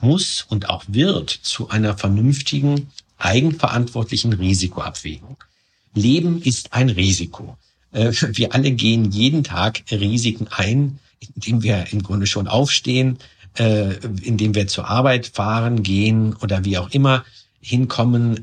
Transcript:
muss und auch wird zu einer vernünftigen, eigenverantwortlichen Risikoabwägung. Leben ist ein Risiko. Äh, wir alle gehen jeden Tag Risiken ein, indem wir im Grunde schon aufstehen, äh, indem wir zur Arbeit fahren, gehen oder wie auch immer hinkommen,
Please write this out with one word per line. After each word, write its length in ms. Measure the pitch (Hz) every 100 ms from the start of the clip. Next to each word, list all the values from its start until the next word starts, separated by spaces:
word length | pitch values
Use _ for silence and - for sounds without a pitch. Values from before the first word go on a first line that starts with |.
muss 460 | 117 185 - - -
und 220 | 107 95
auch 140 | - -
wird 440 | 110 185 180 143
zu 400 | - - - 104
einer 280 | 110 107 101
vernünftigen, 880 | 101 101 127 139 - 143 143 143 143 - _ _
eigenverantwortlichen 1120 | 87 123 160 151 131 120 120 120 110 117 117
Risikoabwägung. 1040 | 98 92 98 92 - 76 - 78 78 - 135 - _ _ _ _
Leben 480 | 107 113 160 170 170
ist 300 | 127 120 -
ein 160 | 120 131
Risiko. 680 | 101 95 90 82 - - - _ _ _
Äh, 200 | 107 117 113 143
wir 220 | 104 113
alle 180 | 127 139
gehen 380 | 120 110 113 107
jeden 340 | 104 127 156
Tag 380 | 139 87 104 - -
Risiken 580 | 107 101 117 117 - -
ein, 480 | - 98 127 143 139 _ _ -
indem 280 | - 113 117
wir 240 | 110 98 87
im 100 | 107
Grunde 240 | 95 101 101
schon 220 | 107 98
aufstehen, 720 | 110 143 - 127 127 131 127 - _ - -
äh, 360 | 113 107 98 90 113 95
indem 320 | 120 107 107
wir 120 | 104 101
zur 220 | - -
Arbeit 380 | 113 135 123 -
fahren, 560 | - 101 113 117 120
gehen 520 | 98 98 110 110 110
oder 300 | 104 104 95
wie 140 | 98 95
auch 120 | 95
immer 340 | 139 139 127 - - _ _
hinkommen, 800 | - 123 127 - 120 120 117 110